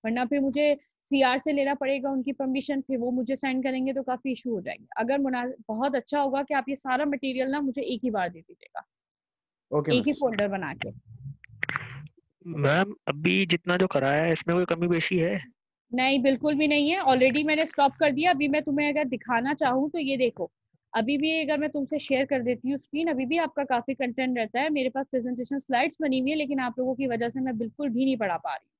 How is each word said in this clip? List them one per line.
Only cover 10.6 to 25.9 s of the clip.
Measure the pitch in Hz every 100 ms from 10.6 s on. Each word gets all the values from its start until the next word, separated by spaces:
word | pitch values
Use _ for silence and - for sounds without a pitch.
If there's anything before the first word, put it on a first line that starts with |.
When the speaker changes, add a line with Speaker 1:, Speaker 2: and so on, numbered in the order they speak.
| 160
Speaker 1:
के। | - - - - - 135 139 - 107 - - 113 135 151 _ _ _ 175
Speaker 3:
मैम, | 156 139 160 196 - -
अभी | 147 160 190 185
जितना | 170 - 180
जो | 185
कराया | 143 135 147
है, | 165
इसमें | 160 - 175
कोई |
कमी | 180 170 175
पेशी | 170 160 185
है? | 165 202 - _ _ _ _
Speaker 1:
नहीं, | 247 262 277
बिल्कुल | 269 254 302
भी | 294 302
नहीं | 294 294
है, | 359
already | 269 254 262 269
मैंने | 302 302 311
stop | - 277 -
कर | 302
दिया। | 269 339
अभी | 294 294
मैं | 302
तुम्हें | 311 285 294
अगर | 285
दिखाना | 285 226 - 233 254
चाहूँ | 294 277 262 294
तो | 339
ये | 269 269
देखो, | 247 - 170 _ _ _ _
अभी | 226 226 285
भी | 311 320
अगर | 294 294
मैं | 302
तुमसे | 294 269 302
share | - 262
कर | 269 269
देती | 240 240 254
हूँ | 277
screen, | - 285 330
अभी | 262 254
भी | 330
आपका | 320 294
काफी | 277 247 240
content | 269 247 233 254 247
रहता | 220 240
है। | 302
मेरे | 294 254
पास | 269 269
presentation | 254 240 247 240 277
slides | - 240 311